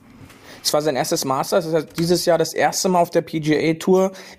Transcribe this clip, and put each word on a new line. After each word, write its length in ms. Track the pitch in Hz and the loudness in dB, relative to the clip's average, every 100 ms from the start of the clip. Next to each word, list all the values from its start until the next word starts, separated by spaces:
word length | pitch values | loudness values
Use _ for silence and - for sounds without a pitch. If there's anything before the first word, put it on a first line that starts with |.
| - - - - - - | -20 -20 -20 -20 -20 -10
Es 120 | - | -2
war 100 | 151 | 0
sein 140 | 151 131 | 0 0
erstes 280 | 160 165 | -2 -2
Masters, 420 | 135 131 170 202 160 | -2 -2 0 -2 0
das 80 | |
heißt, 240 | 160 - - | -2 -2 -4
dieses 280 | 170 175 180 | 0 0 2
Jahr 100 | 165 | 2
das 160 | 160 | 0
erste 360 | - 147 - 190 | 0 -2 0 0
Mal 100 | 180 | 2
auf 120 | 170 | 2
der 120 | 170 | 0
P 160 | 165 165 | -2 -4
G 320 | 151 147 156 | 0 0 0
A 40 | |
Tour, 360 | 160 - 185 190 190 - | 0 2 2 2 -4 -20